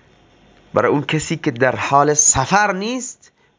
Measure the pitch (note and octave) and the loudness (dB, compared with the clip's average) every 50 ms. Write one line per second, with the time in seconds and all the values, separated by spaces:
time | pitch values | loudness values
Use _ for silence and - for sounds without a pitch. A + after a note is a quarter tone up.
0 | _ _ _ _ _ _ _ _ _ _ _ - _ _ - G#2 A2 A2+ G#2+ D3 | _ _ _ _ _ _ _ _ _ _ _ -20 _ _ -2 0 2 2 2 0
1 | C#3+ - - D#3 D3 - E3+ D#3 - D#3 B2 A#2 C3 C3 B2+ G#2+ - - C#3 C#3 | -2 -2 -4 -4 -4 -4 -6 -4 -4 -4 -2 0 0 0 0 -2 -2 0 2 4
2 | C#3+ D3 D3+ D3 - - - C#3 C3 - F3+ G3+ G#3 G3+ F#3+ F#3 G3+ A3+ B3+ C4 | 4 4 2 2 2 2 2 0 0 2 2 2 2 2 0 -2 -4 -4 -6 -6
3 | A#3 - - - _ - _ _ _ _ _ | -8 -10 -14 -18 _ -20 _ _ _ _ _